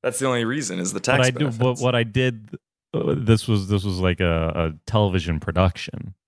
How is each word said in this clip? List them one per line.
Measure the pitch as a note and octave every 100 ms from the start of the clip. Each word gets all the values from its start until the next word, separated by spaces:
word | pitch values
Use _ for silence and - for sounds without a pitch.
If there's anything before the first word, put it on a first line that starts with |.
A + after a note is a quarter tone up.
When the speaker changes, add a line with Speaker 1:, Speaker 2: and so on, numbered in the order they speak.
Speaker 1:
That's | C3 A#2+
the | C3
only | B2
reason | A2+ C#3 A2 F2+
is | F2+
the | G2
Speaker 2:
But | -
Speaker 1:
tax | B2+ B2+
Speaker 2:
I |
do, | B2+ D3
but | A2+
Speaker 1:
benefits. | B2+ A#2+
Speaker 2:
what | B2 A#2+
I |
did, | A2+ A2+ B2+ A2+ G#2+ - _ _ _
uh, | - - D3+
this | G#2+ A2+ -
was, | G#2+ F#2+
this | G#2 G2
was | F2+
like | F#2 F2
a, | F2 E2 D#2+ E2+ D#2+ D#2
a | -
television | A2 G#2 F2+ E2 D#2+
production. | - D#2+ F#2 - - - - -